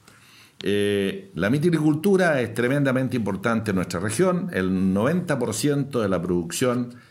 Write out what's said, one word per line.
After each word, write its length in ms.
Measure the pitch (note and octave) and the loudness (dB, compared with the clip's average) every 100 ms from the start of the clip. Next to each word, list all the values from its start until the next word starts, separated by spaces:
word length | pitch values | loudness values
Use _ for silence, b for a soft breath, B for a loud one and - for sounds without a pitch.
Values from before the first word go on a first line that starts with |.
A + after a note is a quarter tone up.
| B B B B B B | B B B B B B
Eh, 680 | - G2+ G2+ G2+ G2 F#2+ - | -2 0 0 0 -2 -4 -10
la 160 | D2 G2 | -2 0
mitilicultura 880 | C#3+ F3 D#3+ D#3 D3+ G3+ F#3+ F3 C#3+ | 2 2 2 2 2 2 4 4 2
es 120 | A2+ | -2
tremendamente 640 | A2 A#2+ C#3+ C#3 B2+ C3 B2+ | 0 0 2 2 2 0 -2
importante 540 | G#2 F#2+ A#2+ A2+ G#2+ | -2 -2 0 0 0
en 60 | F#2+ | -2
nuestra 220 | E2+ F2 | -2 -2
región. 500 | G#2 A2 F#3 F3+ - | -2 0 2 2 -2
El 400 | F#2+ F#2 F#2+ F#2+ | -2 0 0 2
noventa 460 | F#2+ A#2+ F3+ - C#3 | 2 2 0 -2 -2
por 140 | A#2 | -2
ciento 480 | G#2+ C#3+ C#3+ C3+ B2 | -2 0 0 -2 -2
de 80 | G#2 | 0
la 120 | F2+ | 0
producción 720 | F2 F2 E2+ - B2+ B2 A#2+ B B | 0 -2 -2 -2 0 0 -4 B B